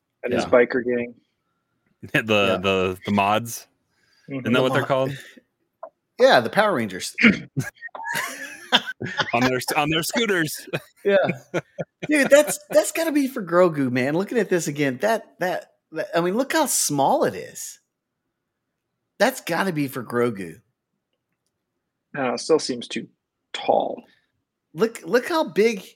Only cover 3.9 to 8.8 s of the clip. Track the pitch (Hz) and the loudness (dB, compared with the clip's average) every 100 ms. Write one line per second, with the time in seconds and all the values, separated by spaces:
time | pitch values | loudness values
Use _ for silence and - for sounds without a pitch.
3.9 | _ _ _ - 135 120 123 131 135 131 | _ _ _ -12 -6 0 2 4 2 0
4.9 | 135 135 139 - - _ _ _ _ - | 0 0 -4 -14 -20 _ _ _ _ -20
5.9 | - _ - 254 165 113 - 214 160 110 | -20 _ 4 6 6 4 2 2 0 -2
6.9 | 90 - - 233 - - - - - - | -6 -10 2 4 4 -2 -8 -8 -12 -16
7.9 | - - - - - - - - 247 | -12 -8 -6 -6 -10 -14 -16 -2 -2